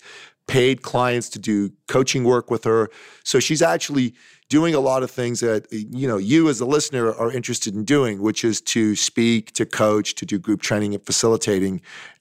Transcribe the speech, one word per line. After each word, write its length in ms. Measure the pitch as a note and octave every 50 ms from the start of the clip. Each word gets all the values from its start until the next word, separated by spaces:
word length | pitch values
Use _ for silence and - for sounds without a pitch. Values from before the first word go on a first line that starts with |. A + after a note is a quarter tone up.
| - - - - - - _ _ _ -
paid 360 | - B2+ B2 C3 C3+ C3 -
clients 460 | - - A#2+ B2 B2 A#2+ A#2+ A2+ -
to 100 | - G#2+
do 320 | F#2+ A#2 G#2+ G2+ G2+ F#2+ - _ _ -
coaching 360 | - B2+ B2+ - - C3+ B2
work 280 | A#2+ B2 A#2+ A2+ -
with 120 | A#2+ A2 -
her. 260 | A#2 A2+ A2+ G#2+ - - - - - - - -
So 160 | - - C3
she's 240 | - - D#3+ D3 E3
actually 500 | E3 E3 E3+ - - C#3+ C3+ B2+ A2+ - _ _ - - _ _ -
doing 260 | - D3+ E3 E3+ D#3+
a 40 | C#3
lot 220 | C3+ C3+ C3 C3
of 80 | B2+ B2
things 300 | - - B2 A#2+ A#2+ A2+
that, 260 | A#2+ A#2 A2 G#2+ - -
you 360 | A#2 A2 G#2+ G#2+ - B2+ C#3 C3
know, 100 | A2+ G2
you 300 | F#2+ G#2 C#3 D#3+ D#3+ D#3
as 120 | C3+ G2+
the 60 | A#2+
listener 460 | B2+ D3 D3+ D3 - C#3 B2 A#2 A2+ A2
are 180 | - A2+ A#2
interested 420 | C3 B2 A#2 - A#2+ - - A#2 F#2+
in 120 | G#2+ G#2+
doing, 360 | F#2+ D3 C#3+ C3+ A#2 G#2 G2
which 220 | G2+ A2 G#2 - -
is 180 | A#2 G#2+ -
to 340 | - - - A#2 A2 G#2+ G2+
speak, 560 | - - - - - A#2 A#2 A#2 A2 G#2+ - -
to 120 | - A2+
coach, 480 | - - - A2 G#2+ G#2+ G#2+ G2+ - -
to 140 | - - -
do 100 | G#2+ F#2+
group 240 | F2 A2 G#2 -
training 320 | - - A2 G#2 G#2 G2+ G#2
and 100 | G2+ -
facilitating. 800 | - A#2 - - A2+ A2+ G#2+ - A2 G2+ F#2 F#2+ G2 F#2+ F2 - - - - - - - -